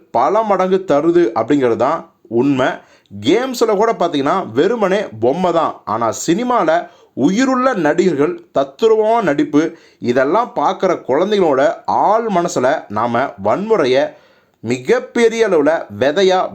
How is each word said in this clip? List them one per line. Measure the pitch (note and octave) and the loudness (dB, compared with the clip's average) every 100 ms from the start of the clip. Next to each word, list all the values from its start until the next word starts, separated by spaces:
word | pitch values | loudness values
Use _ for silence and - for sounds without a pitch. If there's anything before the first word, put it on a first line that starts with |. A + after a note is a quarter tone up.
| _ A#2 | _ -2
பல | C#3 G#3 A3 | 0 0 0
மடங்கு | F#3+ F#3 F#3+ F#3+ | 0 0 0 0
தருது | D3 D#3+ E3+ E3+ - | 0 2 2 2 0
அப்படிங்கிறது | A#2 D3 B2 G#2 B2+ | 0 2 2 0 0
தான் | E3 - _ - A#2 | -2 -8 _ -6 -2
உண்மை. | C#3 C3 C#3 - - _ _ G2+ | 0 0 0 -4 -12 _ _ -6
கேம்ஸ்ல | G#2+ G#3 C4 B3 A3 G3 | 0 0 0 -2 0 2
கூட | A3+ | 0
பார்த்தீங்கன்னா | F#3 F3 D3 C#3 F#3 C3+ A2+ | 0 -2 -2 -2 -2 -2 0
வெறுமனே | F3+ A#3+ G3 F#3+ - A2 | 0 0 0 0 -4 -2
பொம்மை | A#2 C#3 F#3 E3 | -2 0 0 0
தான். | C3+ - - | -2 -4 -6
ஆனா | A2 A#2 - - | -2 -2 -2 -2
சினிமால | F3 B3 A#3+ D#3+ E3 E3+ - _ - C#3+ | -2 0 0 0 0 -2 -14 _ -2 0
உயிருள்ள | G3+ C4 B3+ C4 A3+ D3+ | 2 0 2 0 0 0
நடிகர்கள், | D#3 F#3+ C#3 D3+ F3 - C#3 | 2 0 2 -2 -4 -6 -4
தத்துரூபமான | C#3 - A3+ A3 G#3+ A#3 F#3 | -4 0 2 2 2 2 0
நடிப்பு, | C#3+ D3+ C#3+ E3 - - _ A#2 | 0 0 0 -2 -6 -20 _ -2
இதெல்லாம் | A#2+ C3+ G3+ A#3+ - | 0 2 0 -2 -2
பார்க்குற | D3 F#3+ F#3+ D#3 - | -4 0 -2 -2 -2
குழந்தைங்களோட | C3+ F#3+ G#3+ E3+ C3 D3 - - A2 D#3+ | -2 0 2 2 2 0 -2 -4 0 2
ஆழ் | A3 A#3 F3+ | 0 0 -2
மனசுல | E3+ C#3+ B2+ D3+ - G#2 | -2 0 0 -2 -4 -4
நாம | A#2+ A#2 C3+ - G2+ | -2 -2 -4 -4 -2
வன்முறையை | C3+ G#3+ G#3+ C3+ B2+ D3+ - _ _ _ _ A2 | -2 0 0 2 2 0 -6 _ _ _ _ -6
மிகப்பெரிய | B2+ C3 B3 - A#3+ A3+ A3+ A3 | -4 0 -2 0 0 2 2 2
அளவுல | E3+ D3 E3 - G#2 | 2 2 0 -4 -2
விதையா | C3 D#3 F#3 F#3 - | -2 2 2 2 0